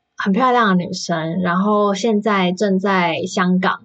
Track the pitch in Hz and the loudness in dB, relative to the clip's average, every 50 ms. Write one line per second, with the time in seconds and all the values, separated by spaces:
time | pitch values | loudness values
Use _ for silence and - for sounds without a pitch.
0 | _ _ _ - - 202 190 226 262 254 247 247 226 202 185 180 170 - 185 185 | _ _ _ -6 -2 0 0 2 2 2 4 4 2 4 2 0 0 -2 -8 -10
1 | - - 170 160 156 165 165 185 180 180 175 185 196 208 208 208 208 202 196 196 | -6 -4 -4 -4 -4 -4 -4 -2 -2 -2 0 0 0 2 2 2 2 2 0 0
2 | 196 233 214 208 214 226 202 196 180 175 185 - 214 202 190 190 190 202 196 185 | -2 0 0 0 0 0 0 0 0 0 0 0 0 0 0 0 0 0 0 2
3 | 175 165 160 - - 185 - 208 180 180 185 185 185 175 - - | 0 0 -2 -4 -6 -6 -2 -2 0 2 2 2 0 0 -4 -4